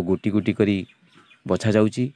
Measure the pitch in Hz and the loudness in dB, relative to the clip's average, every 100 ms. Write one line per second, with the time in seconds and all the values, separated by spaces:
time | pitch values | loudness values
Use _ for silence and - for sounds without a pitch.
0 | 90 92 107 104 101 - 104 98 - _ | 2 0 0 0 0 0 0 0 -6 _
1 | _ - _ _ - 92 110 107 107 127 | _ -20 _ _ -4 -2 2 2 2 0
2 | 127 | -6